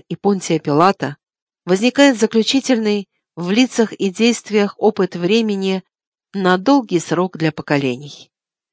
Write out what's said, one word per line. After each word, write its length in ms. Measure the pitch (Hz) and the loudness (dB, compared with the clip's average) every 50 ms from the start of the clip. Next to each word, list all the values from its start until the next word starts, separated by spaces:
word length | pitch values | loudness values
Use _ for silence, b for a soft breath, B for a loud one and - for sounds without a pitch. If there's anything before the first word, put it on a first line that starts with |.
| - - | -4 -10
и 80 | 175 | -10
Понтия 420 | - - 202 202 185 - - 170 156 | -4 -2 -2 -2 -2 -2 -2 -4 -2
Пилата, 580 | - 156 143 151 175 196 190 - 143 131 147 - _ _ _ _ _ _ _ _ - | -2 0 2 4 4 4 2 0 -4 -8 -8 -10 _ _ _ _ _ _ _ _ -4
возникает 540 | 170 185 190 220 247 - 277 285 277 247 202 | -2 0 0 0 0 4 4 4 4 4 2
заключительный 920 | 220 208 - 226 214 - - 269 - - 262 226 220 208 208 208 196 - _ _ _ _ _ | 0 0 2 0 0 0 0 0 0 0 0 0 0 0 -2 -2 -4 -10 _ _ _ _ _
в 140 | 160 175 175 | -8 -6 -2
лицах 420 | 208 233 262 233 - - 220 - | 0 2 2 2 2 0 -2 0
и 180 | - - - 196 | -2 -4 -4 -4
действиях 640 | 175 - 220 240 226 - - - 202 214 202 196 - - | 0 2 2 2 2 0 -4 -2 0 0 0 -2 -2 -2
опыт 380 | - 220 - - 190 180 - | 0 0 0 0 -2 -4 -4
времени 680 | 175 175 175 214 233 226 214 202 196 190 190 190 185 - _ _ _ _ _ _ _ _ _ | -4 -2 0 0 0 0 0 -2 -2 -2 -2 -4 -4 -6 _ _ _ _ _ _ _ _ _
на 240 | - 202 190 180 180 | -6 -2 2 2 2
долгий 420 | 190 190 269 285 277 233 208 180 170 | 2 2 2 2 2 2 0 -4 -4
срок 380 | - - 160 165 185 180 - | -2 -2 -2 -2 -2 -4 -4
для 160 | 151 160 156 | -4 -4 -4
поколений. 800 | - - - - 151 139 139 131 123 131 147 143 - - - _ _ _ _ _ _ _ _ _ | -4 -4 -4 -2 -2 0 0 -2 -4 -6 -10 -16 -18 -20 -20 _ _ _ _ _ _ _ _ _